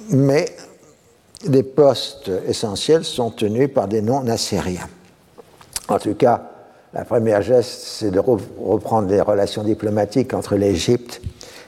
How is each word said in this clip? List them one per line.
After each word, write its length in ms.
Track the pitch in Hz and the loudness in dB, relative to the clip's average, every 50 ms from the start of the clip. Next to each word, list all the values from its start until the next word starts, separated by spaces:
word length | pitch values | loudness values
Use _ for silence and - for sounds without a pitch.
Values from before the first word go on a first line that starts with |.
| 214 220 | -6 -2
mais 340 | 180 131 139 139 139 151 175 - - - - - - - - - _ _ _ _ _ _ _ _ - - - | 0 2 2 4 2 2 0 -2 -6 -14 -20 -20 -20 -20 -20 -20 _ _ _ _ _ _ _ _ -20 -8 -2
les 160 | 185 131 135 127 | 2 2 2 2
postes 680 | 131 - - 147 139 120 - - - - - - 98 92 98 - | 2 2 4 4 4 4 2 -4 -10 -12 -12 -8 -6 -6 -4 -4
essentiels 580 | - 104 - - 110 98 - - - 151 160 151 | -4 -4 -4 -4 -6 -6 -4 0 2 2 2 0
sont 260 | - - - 120 113 | -2 -4 -4 -4 -4
tenus 420 | 110 - 110 101 107 120 143 139 - | -2 -2 -2 0 2 0 0 2 2
par 140 | 131 104 | 0 0
des 140 | 95 107 110 | 0 -2 0
non-nassériens. 880 | 104 110 131 139 131 117 113 107 - - 107 90 76 92 90 85 - - - - - - _ _ _ _ _ - - _ - _ - - - - - | 0 0 0 0 0 -2 -2 -2 -2 -2 -2 -2 -2 -4 -6 -6 -10 -14 -16 -20 -20 -20 _ _ _ _ _ -20 -20 _ -20 _ -20 -16 -14 -12 -4
En 100 | - 104 | -2 -2
tout 160 | 95 - 107 101 | -2 -2 -4 0
cas, 380 | - 127 120 117 98 - - - - - - - - _ _ - | 2 4 4 4 2 -2 -8 -20 -20 -20 -20 -20 -20 _ _ -10
la 120 | 110 - | -10 -4
première 360 | - - 123 110 113 107 101 | -2 0 0 2 4 2 2
geste, 380 | 101 104 127 123 110 - - - | 4 4 4 4 2 2 -4 -12
c'est 300 | - - - - 110 104 | -14 -14 -8 -4 -4 0
de 80 | 90 95 | 0 2
re-, 200 | - 131 123 98 - - - - | 2 2 2 2 0 -6 -12 -8
reprendre 480 | 117 95 104 104 - - 110 110 104 92 | -2 0 0 0 0 0 0 0 2 2
les 120 | 101 98 | 2 2
relations 420 | 85 104 104 101 101 98 - 110 107 | 4 4 2 2 0 0 -2 -4 -2
diplomatiques 680 | 107 107 - 104 107 104 107 104 101 - 135 120 - 110 | -2 -2 0 -2 -2 0 0 -2 0 0 -2 0 0 -2
entre 220 | 98 101 - 104 | -6 -2 0 0
l'Égypte 680 | 101 101 101 95 82 - - 120 123 - - - - - - - - - - - - - | 2 4 2 2 2 2 0 0 0 -2 -8 -16 -14 -12 -14 -14 -14 -18 -20 -20 -20 -20